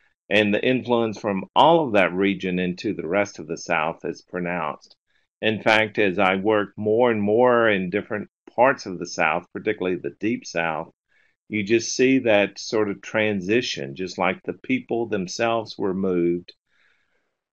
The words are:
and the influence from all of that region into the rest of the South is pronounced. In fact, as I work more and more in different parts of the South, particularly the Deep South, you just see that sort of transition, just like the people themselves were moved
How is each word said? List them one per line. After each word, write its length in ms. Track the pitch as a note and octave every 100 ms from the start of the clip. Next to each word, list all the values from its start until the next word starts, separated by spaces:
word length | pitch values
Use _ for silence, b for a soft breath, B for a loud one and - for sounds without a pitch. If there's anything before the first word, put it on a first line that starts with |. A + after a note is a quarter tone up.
| _ _ -
and 240 | G2+ G#2
the 140 | G#2 -
influence 540 | B2+ A2+ A#2 A2+ G2+
from 260 | A2 G2 F2+ -
all 300 | C#3+ E3+ C#3+
of 80 |
that 200 | G2+ F2
region 440 | F2+ G2 F#2 F#2 F2+
into 380 | F2+ F2 A2 E2
the 120 | D#2+
rest 300 | G2 G2+ -
of 80 | D#2
the 100 | D#2+
South 480 | - E2 D#2 E2 E2
is 180 | D#2
pronounced. 720 | _ F2+ F2 F2 D2+ - _ _ _ _ _ _
In 220 | A2 G#2+
fact, 380 | A#2+ G#2+ G#2+ G2+
as 180 | G2+ F2
I 200 | F#2+ G2
work 320 | G#2 G#2+ G2+ -
more 360 | G#2+ A2 B2
and 100 | A2
more 480 | G2+ A2 B2 A#2+ A2+
in 220 | G2 F2+
different 380 | G2+ F#2 G#2+ G2+ _ - -
parts 320 | B2+ C3+ G#2
of 100 | F2
the 80 | D#2+
South, 400 | - E2+ E2+ -
particularly 440 | G2+ G#2+ G#2 F#2 E2+
the 180 | C2 -
Deep 280 | G#2 B2 -
South, 440 | E2+ E2 D#2 E2+ _ _ _ _ _ _
you 140 | G#2+
just 340 | G2 A#2 - -
see 220 | C3 C3+
that 400 | A#2+ G2+ G2 -
sort 320 | - A2 G#2
of 140 | F#2
transition, 880 | - A2 G#2+ G2+ F2+ A#2 B2+ - C#2
just 240 | C#2 F#2 -
like 240 | F2+ F#2
the 120 | -
people 520 | E2+ - B2+ A#2 A#2 A#2
themselves 720 | G2+ F2+ - A#2 A2+ G#2+ -
were 160 | G#2
moved 580 | F#2 F#2+ F2+ F2 F2 - _ _ _ _ _ _ _ _ _ _